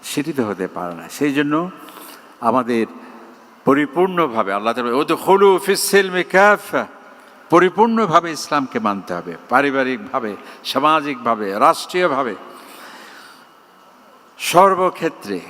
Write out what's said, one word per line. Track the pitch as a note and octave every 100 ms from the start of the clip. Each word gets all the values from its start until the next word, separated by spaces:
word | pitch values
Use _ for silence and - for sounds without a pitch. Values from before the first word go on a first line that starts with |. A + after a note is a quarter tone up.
সেটি | - - D3
তো | C#3+
হতে | A2 F#2 F#2
পারে | - F2 E2+
না। | E2
সেই | - D3
জন্য | C#3 D3 D3+ F3+ F#3 - - - - - -
আমাদের | A#2 B2 A#2 A#2 A2 - - - - - - - -
পরিপূর্ণভাবে, | C#3 D3 E3 F#3+ F3+ D#3 A2+ G2
আল্লাহ | G2+ G#2+
তাআলা, | A#2 A#2+
"উদখুলু | A#2+ D3 D#3+ - F#3+ G3+ F#3
ফিস | - F#3+ -
সিলমি | G3 F#3+ F3+
কাফা", | E3+ F#3 G3+ G3+ - C#3+ G#2+ - - - - - -
পরিপূর্ণভাবে | E3 F3+ F3+ A3+ A3+ G#3+ D#3+ E3+
ইসলামকে | D3 - D3 C3 B2
মানতে | A2 G2 F#2
হবে, | F2 E2+ E2 -
পারিবারিকভাবে, | A#2+ C#3+ C3+ C3 B2+ G2+ C3 A2+ G2 - -
সামাজিকভাবে, | - C#3 D3 D#3 D3 C3 A#2+ A2+ G#2 G2
রাষ্ট্রীয়ভাবে, | C#3+ E3 - F3+ F3+ C3+ C3 F#2+ - - - - - - - - - - - _ _ _ _ _ - - _ -
সর্বক্ষেত্রে। | - E3 G3 F#3 F#3 - D#3+ - G#2 F#2+ -